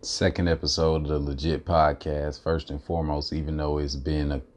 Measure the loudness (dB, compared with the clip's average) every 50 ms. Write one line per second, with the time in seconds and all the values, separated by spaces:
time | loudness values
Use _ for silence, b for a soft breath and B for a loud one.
0 | -6 -6 -2 2 2 2 2 2 2 2 2 2 0 -2 0 2 2 4 4 2
1 | 0 0 0 0 0 -2 -4 -2 0 0 0 -2 0 2 4 6 6 4 4 0
2 | -4 -4 -2 -2 -2 -4 -6 -4 -2 0 0 0 -2 -4 -8 -10 -4 -4 -2 -2
3 | 0 0 -2 -2 -4 -4 -4 -4 -2 -2 -2 -2 0 0 0 0 -2 -2 -4 -4
4 | -2 -2 0 0 0 0 -2 -2 -6 -10 _